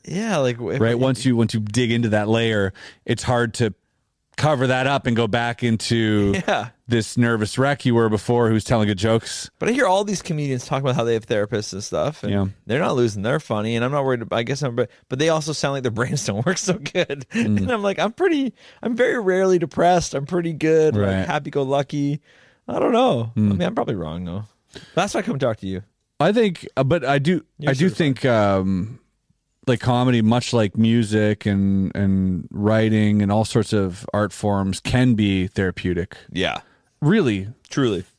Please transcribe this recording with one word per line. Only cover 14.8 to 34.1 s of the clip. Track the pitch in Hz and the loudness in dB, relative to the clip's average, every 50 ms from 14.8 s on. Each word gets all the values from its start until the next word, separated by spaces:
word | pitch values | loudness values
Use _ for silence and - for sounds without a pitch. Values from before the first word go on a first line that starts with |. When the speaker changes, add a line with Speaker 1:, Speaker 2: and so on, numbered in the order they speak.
| 120 - - _ _ _ | -4 -4 -6 _ _ _
Speaker 1:
but | 131 131 | -4 -2
they | 151 165 | 0 0
also | 160 156 147 160 147 | 0 0 -2 -4 -6
sound | - - 143 139 | -4 -4 -4 -4
like | 139 127 | -2 -4
their | 123 | -4
<laughs> | 110 110 | -2 -2
brains | 123 123 - 135 - | -4 -2 -4 -4 -4
don't | - 101 104 127 | -4 -4 -2 -2
work | 180 185 | -2 -2
so | - - - 175 - | -2 -2 -4 -4 -4
good. | 143 - - 185 160 - 143 143 127 _ - | -6 -6 -4 -4 -2 -2 -6 -10 -10 _ -4
Speaker 2:
Mm. | 226 233 214 208 | -2 0 0 0
Speaker 1:
And | 202 190 185 | 0 0 0
I'm | 247 214 202 | -2 0 0
like, | 202 196 - | -2 -2 -2
"I'm | 165 214 233 | -4 -4 -2
pretty, | - 349 381 330 285 269 233 - _ - - - _ | 0 0 0 2 0 0 -2 -6 _ -20 -20 -20 _
I'm | - 220 247 | -6 -4 0
very | 226 247 - 277 247 | 0 0 2 2 0
rarely | 208 185 185 185 190 190 185 175 | 0 0 2 2 4 4 4 2
depressed. | 170 139 - - 170 175 180 175 151 - - | 0 -2 -2 2 4 4 4 4 0 -2 -4
I'm | 135 143 | -6 -4
pretty | - 180 175 170 170 160 | -2 -4 -2 -2 -2 -4
good, | 135 151 156 160 160 156 156 117 | 0 2 4 4 6 6 4 4
like, | 104 101 | 4 2
Speaker 2:
Right. | 98 95 95 95 | 2 2 0 0
Speaker 1:
happy-go-lucky." | - - 151 143 160 - 147 135 131 139 139 139 - - 147 143 143 143 147 _ _ _ _ _ _ _ _ _ | 0 -2 -4 -4 -4 -2 -2 0 0 0 0 0 -2 -4 -2 -2 -2 -2 -4 _ _ _ _ _ _ _ _ _
I | - 240 254 | -8 -4 -2
don't | - - 247 | 0 2 2
know. | 226 262 233 170 120 113 113 - | 4 4 2 2 0 -2 -4 0
Speaker 2:
Mm. | 110 107 101 | 0 2 2
Speaker 1:
I | 101 | 2
mean, | 92 | 0
I'm | 175 185 226 | -2 -2 -2
probably | - 233 220 123 | -2 -2 -2 -2
wrong, | 92 80 78 80 87 92 | -4 -4 -6 -6 -6 -6
though. | 85 87 98 107 - _ _ _ _ - - - - - | -6 -8 -8 -10 -12 _ _ _ _ -20 -20 -20 -6 -2
That's | 165 185 208 - | -2 -2 0 -2
why | - | -4
I | 196 | -4
come | - 208 | -4 -4
talk | 135 139 123 110 | -2 -2 -2 -2
to | - - | -4 -6
you. | 95 95 90 - _ _ _ _ _ _ _ | -8 -8 -8 -10 _ _ _ _ _ _ _
Speaker 2:
I | 147 180 | 2 2
think, | 208 247 226 202 165 - - - _ | 4 2 2 0 -2 -6 -14 -6 _
uh, | - 139 | -2 2
but | 131 160 175 127 | 2 2 0 2
I | 131 143 143 | 2 0 2
do, | 135 165 185 151 - _ _ - | 2 2 0 0 -2 _ _ -4
Speaker 1:
You're | 143 147 | -2 -2
Speaker 2:
I | 135 | 0
do | 127 170 190 | 2 2 0
Speaker 1:
certified. | - | 2
Speaker 2:
think, | - 170 143 131 - - | 2 0 0 0 0 2
um, | 131 117 110 104 101 98 95 95 95 95 92 104 107 123 - _ _ _ _ _ _ _ _ _ _ _ _ _ | 2 4 4 4 4 4 2 2 0 0 -2 -4 -6 -10 -16 _ _ _ _ _ _ _ _ _ _ _ _ _
like, | - 123 113 | -2 -2 0
comedy, | - 127 120 123 127 127 123 117 | 2 0 2 2 2 4 4 4
much | 110 107 117 120 - - - | 4 4 2 2 0 0 2
like | 117 107 98 - | 2 2 2 2
music | 110 113 113 113 120 113 101 107 107 107 107 107 - - | 2 2 4 4 2 2 2 2 2 2 2 0 0 -2
and, | 107 101 98 98 98 98 98 95 - - | -2 0 2 2 2 2 0 0 -2 -2
and | - 101 98 98 95 92 92 92 85 - - | -2 0 2 2 2 0 0 -2 -4 -6 -8
writing | - 92 101 104 110 110 110 110 110 107 107 104 104 104 104 | -6 -2 0 2 2 4 2 2 2 2 2 4 2 2 2
and | 98 | 2
all | 101 110 110 | 2 0 0
sorts | - - 120 101 - 110 | 0 0 -2 0 2 0
of | 104 98 92 87 98 - - | 0 0 -2 -4 -8 -10 -6